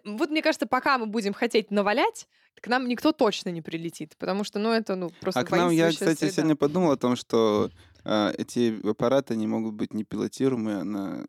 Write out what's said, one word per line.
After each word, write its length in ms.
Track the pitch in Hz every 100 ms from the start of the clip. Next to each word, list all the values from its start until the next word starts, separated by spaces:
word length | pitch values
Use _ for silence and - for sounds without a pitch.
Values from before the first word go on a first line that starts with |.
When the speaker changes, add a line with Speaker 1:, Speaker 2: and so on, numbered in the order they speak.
Speaker 1:
Вот 260 | 208 214 311
мне 120 | 311
кажется, 240 | 311 330 254
пока 320 | 254 294 262
мы 80 | 220
будем 260 | 226 196
хотеть 360 | 202 240 226 -
навалять, 580 | 202 202 233 440 - - _ _ _
к 60 | -
нам 180 | 254 247
никто 240 | 233 302
точно 380 | 302 208 - 190
не 120 | 170
прилетит, 540 | - 165 165 - 156 -
потому 260 | 180 196
что, 140 | 202 202
ну, 120 | 220
это, 220 | 226 214 185
ну, 140 | 170
просто 340 | - 190 185
Speaker 2:
А 0 |
к 60 | 180
нам, 180 | 180 175
я, 220 | 160 165
Speaker 1:
воинствующая 20 |
Speaker 2:
кстати, 340 | 151 190 156 156
Speaker 1:
среда. 0 |
Speaker 2:
сегодня 280 | - 156 147
подумал 340 | 147 165 170
о 60 | 135
том, 200 | 123 123
что, 540 | - 113 110 104 101 - - _
а, 280 | - 107 101 -
эти 420 | - 120 117 107 104
аппараты 480 | 107 117 135 - 113
не 100 | 110
могут 280 | 110 110
быть 200 | 107 110
непилотируемые, 840 | 110 107 107 107 - 131 123 110 101
а 40 |
на 420 | 90 101 95 73